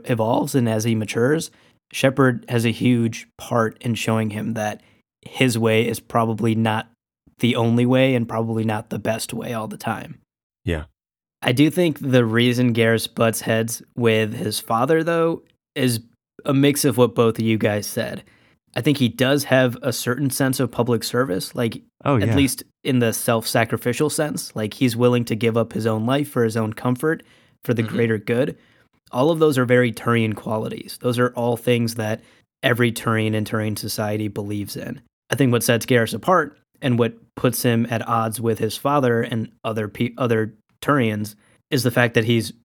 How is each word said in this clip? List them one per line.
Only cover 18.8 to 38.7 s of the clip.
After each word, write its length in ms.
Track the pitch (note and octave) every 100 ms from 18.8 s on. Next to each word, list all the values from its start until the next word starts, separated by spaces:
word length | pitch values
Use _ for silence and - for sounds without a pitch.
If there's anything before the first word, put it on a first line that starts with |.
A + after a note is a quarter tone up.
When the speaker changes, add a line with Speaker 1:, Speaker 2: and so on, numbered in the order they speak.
Speaker 1:
think 160 | C3+ C#3
he 100 | B2
does 360 | - B2+ C#3+
have 320 | - C3 C3 A#2
a 100 | C3
certain 380 | B2+ - B2+ C#3
sense 280 | - C3+ C3
of 120 | B2+
public 320 | - A#2+ A2+
service, 500 | - B2 C3+ F3+ -
like, 280 | - A#2 - _ _
Speaker 2:
Oh, 120 | - C3
Speaker 1:
at 120 | G#2+
Speaker 2:
yeah. 80 | A2+
Speaker 1:
least 280 | C3+ - - _
in 160 | - B2+
the 140 | A#2
self-sacrificial 1000 | G#2+ - A#2 - B2+ A2+ A2+ B2+ A#2+ D3+
sense. 440 | - D3+ - - -
Like, 180 | G#2+
he's 220 | - B2+ A2
willing 280 | B2 B2 A#2
to 100 | A2+
give 200 | A2+ A2+
up 160 | A2+
his 120 | - A2
own 200 | A2 A2
life 220 | C#3 C#3+
for 160 | B2+
his 120 | A#2 A2+
own 160 | A2
comfort, 500 | A2 B2 B2+ D#3 D#3+ - _ _ _
for 100 | -
the 80 | A#2
Speaker 3:
Mm-hmm. 120 | A2
Speaker 1:
greater 240 | - A#2 A2
good. 380 | G2 A#2+ D#3 - _ _ _ _ _
All 180 | - C#3+
of 80 | E3+
those 200 | D#3 C3
are 60 |
very 280 | B2 B2 B2
Turian 420 | A2 - A#2 A2
qualities. 640 | G2+ - A2 G#2+ A2 G2+ -
Those 160 | B2 A#2+
are 80 | A#2+
all 220 | A#2+ A#2+ A#2
things 380 | - A#2+ A#2 A#2
that 260 | G#2+ A2 _ _ _ _
every 260 | C3+ A#2+ A#2+
Turian 440 | A2+ - A2 A2
in 100 | G#2+
Turian 340 | G#2 A2 G#2+ G#2
society 500 | G#2+ - G#2+ G#2+ G#2+
believes 480 | G2+ G2+ G#2 G2 -
in. 240 | - - _ _ -
I 60 | A#2+
think 160 | C3+
what 100 | A#2+
sets 240 | - A#2 -
Garrus 280 | B2 A2
apart 440 | A2+ - F#3 D3+ - _ _
and 160 | C#3+ A#2+
what 160 | A2+ - _ -
puts 260 | C3 A2+
him 240 | C3 A#2 A2+
at 160 | A#2 A2+
odds 320 | A#2 A2+ G#2+
with 180 | A2+ A2
his 180 | A2